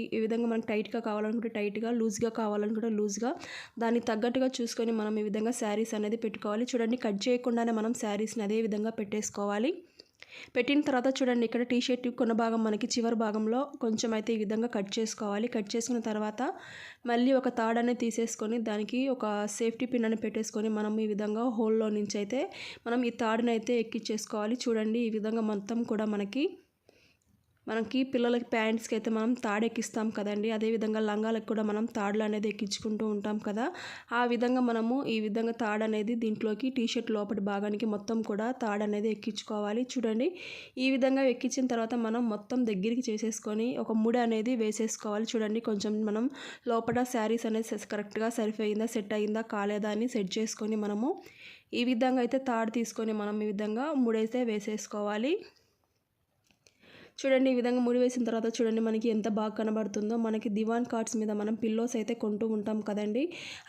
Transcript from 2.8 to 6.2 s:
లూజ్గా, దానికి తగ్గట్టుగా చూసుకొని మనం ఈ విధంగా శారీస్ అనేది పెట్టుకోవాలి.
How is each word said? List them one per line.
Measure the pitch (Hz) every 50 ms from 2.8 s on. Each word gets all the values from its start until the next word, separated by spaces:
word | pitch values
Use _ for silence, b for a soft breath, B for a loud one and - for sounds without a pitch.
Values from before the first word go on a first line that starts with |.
| 226 233 220
లూజ్గా, | 208 208 208 202 208 226 247 339 B B B B B B B B
దానికి | 233 233 226 233 240 233 -
తగ్గట్టుగా | 220 220 220 240 240 262 262 262
చూసుకొని | 262 - 233 226 - - 233 233
మనం | 226 220 208 214 214
ఈ | 214 214
విధంగా | 214 202 214 214 226 247
శారీస్ | - 240 208 208 214 226 220 226
అనేది | 214 208 208 220
పెట్టుకోవాలి. | 226